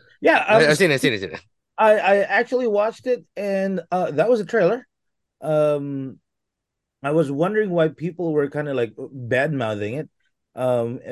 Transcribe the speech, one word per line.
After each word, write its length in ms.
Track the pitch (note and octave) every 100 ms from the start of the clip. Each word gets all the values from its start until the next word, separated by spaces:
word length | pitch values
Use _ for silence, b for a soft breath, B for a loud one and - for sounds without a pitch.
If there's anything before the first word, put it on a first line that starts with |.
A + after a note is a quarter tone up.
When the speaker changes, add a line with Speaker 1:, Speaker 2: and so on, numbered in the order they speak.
| b b
Speaker 1:
Yeah, 220 | D#4+ D#4 -
Speaker 2:
I, 160 | G#3+
Speaker 1:
um, 60 | D3+
Speaker 2:
I've 80 | D3+
seen 120 | F3
it, 40 |
I've 60 | C3+
seen 120 | C#3+
it, 80 | G#2
seen 100 | F#2+
it. 80 | - - _ _ -
Speaker 1:
I, 140 | A3 G#3+
I 180 | F3+ G3+
actually 440 | F3+ G3+ A#3+ B3+ A#3+
watched 400 | G3+ A3 - B3+
it, 180 | A#3+ - F#3
and, 460 | G3+ G3 G3 F#3 -
uh, 180 | F#3 E3+
that 180 | C#3+ G#3+
was 100 | A#3
a 60 | F3+
trailer. 400 | A3+ F3 B3 - _ _ _ _ _
Um, 760 | D#3 D3+ D3+ D3 C#3+ C#3 C3+ - _ _ _ _ _ _ _ _
I 80 | C#3
was 180 | D#3+ C#3+
wondering 400 | C#3 F3+ G#3+ G#3
why 180 | E3+ D#3+
people 440 | C3+ E3+ E3+ E3+
were 160 | D3+ C#3+
kinda, 240 | D3 D3
like, 200 | C3 A2+ -
bad-mouthing 1000 | C3 C3 A#2+ B2+ D#3 C#3 A2 G#2 G#2
it. 140 | C#3 - _ _ _ _
Um, 460 | - B2+ B2 A#2 B2+ G#2+